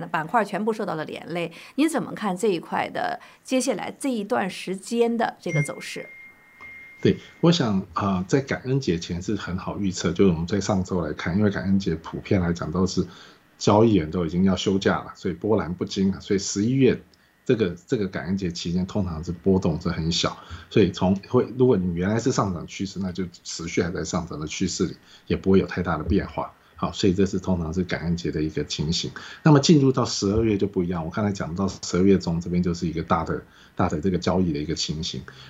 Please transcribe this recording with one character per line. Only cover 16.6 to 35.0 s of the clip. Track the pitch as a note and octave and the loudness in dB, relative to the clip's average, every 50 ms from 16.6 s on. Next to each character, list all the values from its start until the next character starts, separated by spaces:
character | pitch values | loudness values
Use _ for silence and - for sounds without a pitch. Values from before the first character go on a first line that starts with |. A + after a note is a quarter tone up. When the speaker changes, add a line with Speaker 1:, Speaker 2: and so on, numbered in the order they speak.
| G2+ | 0
Speaker 2:
一 | A#2 C3 | 2 2
月 | C3+ C3 A#2 F#2 - - _ _ _ _ _ _ _ _ | 4 4 4 4 2 -2 _ _ _ _ _ _ _ _
这 | - C3 | 0 0
个， | A2 A2 F2+ E2+ - - | 2 2 0 -2 -4 -6
这 | - - | -4 -2
个 | A2+ G2+ | -2 -2
感 | F#2 - D#2+ C2+ | -2 -4 -6 -4
恩 | D#2+ G2 | -2 -2
节 | G2 G2 F2 | -2 -2 -4
期 | E2+ - - F2+ E2+ | -4 -4 -4 -2 -2
间 | F2+ F#2 | -2 -2
通 | F#2 - G#2+ G2 | -2 -2 -2 -2
常 | F2 E2 D#2 D#2 | -2 -4 -6 -6
是 | F2+ E2+ | -8 -8
波 | - - G2 F#2+ F#2 | -2 2 2 2 4
动 | F#2 G2 D#2 D2+ | 4 0 0 -2
是 | - E2+ | -2 -4
很 | E2 - D#2+ D#2+ E2+ | -4 -2 0 0 0
小， | - - - - - - - - - - - | 0 0 -2 -4 -6 -12 -16 -16 -16 -8 0
所 | - A#2 G2+ | 4 4 4
以 | E2+ | 4
从， | - - - F#2 G2 G2 - - | 2 2 2 2 2 0 0 0
会， | - B2 G#2+ - A2+ | 2 2 2 2 2
如 | B2+ B2+ | 2 4
果 | B2+ B2 F#2+ | 4 4 4
你 | F2+ F2+ E2+ | 2 0 0
原 | E2+ F2+ | 0 0
来 | G2 G#2+ A#2 | 0 0 0
是 | A2+ C3+ | 0 0
上 | B2 - A#2+ G2 F2+ | 2 2 0 0 -2
涨 | - - | -4 -6
趋 | F2 - - G2 | -10 -8 -8 -8
势， | G2 - F2+ | -6 -6 -6
那 | G2 F#2 | -6 -6
就 | E2+ F#2 F#2 E2+ - - - | -4 -6 -6 -8 -8 -12 -14
持 | - - - E2 | -12 -10 -10 -8
续 | E2+ - - F#2+ | -4 -2 -2 0
还 | F2 | 0
在 | E2+ D#2+ D#2+ | -2 -4 -4
上 | D#2+ - F2+ D#2+ | -4 -2 -4 -4
涨 | D#2 D#2 D2 | -4 -6 -8
的 | D2+ | -8
趋 | D2+ - - G2 F2 | -8 -4 -2 -2 -2
势 | - - G2 | 0 0 -2
里， | D2+ B1+ - _ - - - _ - | -2 -4 -6 _ -20 -20 -14 _ -4
也 | F2 | -4
不 | E2+ - F#2+ | -2 2 4
会 | F#2+ F#2+ | 6 6
有 | - | 4
太 | - - - F2 | 4 0 -4 -2
大 | F2+ E2 | -2 -2
的 | D2+ D#2+ | -2 0
变 | - - F#2 - - | 0 0 0 0 -2
化。 | - - - - - _ _ _ _ | -6 -8 -8 -8 -10 _ _ _ _
好， | - - F2+ - | -8 -8 -6 -2
所 | - - G#2 | 2 2 4
以 | F2 | 4
这 | F#2+ G2 | 4 2
是 | F#2+ - F#2+ | 2 0 -2
通 | - - F#2 E2+ | -2 0 0 0
常 | E2 D#2 D#2+ | 0 -2 -2
是 | F#2 F2+ | -2 -2
感 | - - C#2 D2+ | -2 -4 -4 -2
恩 | E2+ F2 | -2 -2
节 | E2+ - D#2+ | -2 -2 -4
的 | C#2+ D#2+ D2+ | -2 -2 -2
一 | D#2 | -2
个 | D#2 D#2 D2 | -2 -4 -6
情 | - - - D#2 D2+ E2+ | -4 -4 -4 -2 -2 -2
形。 | - - - - - - - - - - | -2 -4 -6 -8 -10 -14 -16 -6 0 4
那 | - | 6
么 | D3+ C#3+ | 6 8
进 | C#3 - F3 D3 | 8 8 8 8
入 | C3+ C3+ | 8 6
到 | C3 C3 A#2+ | 4 2 0
十 | A2+ - - - G2 | -2 -2 -2 0 2
二 | G2+ A2+ A#2 | 2 2 2
月 | A2+ G#2 G2 | 2 2 2
就 | G2 | 0
不 | F#2+ - G2 F2+ | 0 0 0 -2
一 | F2 | -2
样， | F#2 E2+ E2 | -2 -4 -4
我 | E2+ | -6
刚 | - A2 G#2+ | -4 -2 -2
才 | G2+ G2 | -2 -2
讲 | G2+ E2+ D#2+ D#2+ | -2 -6 -6 -4
到 | F#2 G2 | -2 -2
十 | F#2 F2 - - - - | -2 -4 -6 -6 -2 0
二 | F2 F#2 | 4 6
月 | G2+ G2 F#2 | 6 6 4
中 | - F2+ E2+ E2 | 4 0 -2 -2
这 | E2+ F2 | -2 -2
边 | F2 F2 F2+ | 0 0 0
就 | F2+ E2+ | 0 -2
是 | E2+ - | -2 -4
一 | E2 D2+ | -4 -4
个 | E2 E2 | -4 -2
大 | - - E2 E2 | 0 0 0 0
的， | E2 E2 - - - _ - - - _ | -2 -4 -6 -8 -12 _ -20 -20 -10 _
大 | - G#2+ G2+ | -2 -2 -2
的 | G2 D#2+ | -2 -2
这 | D2 G2 | -2 0
个 | F2+ E2+ | -2 0
交 | - - E2+ F#2 | 0 0 2 2
易 | F#2+ F2 D2+ | 2 0 0
的 | D2 | -2
一 | D2 | -2
个 | D#2+ D#2+ | -4 -4
情 | - - - D#2 D#2 | -4 -4 -4 -6 -6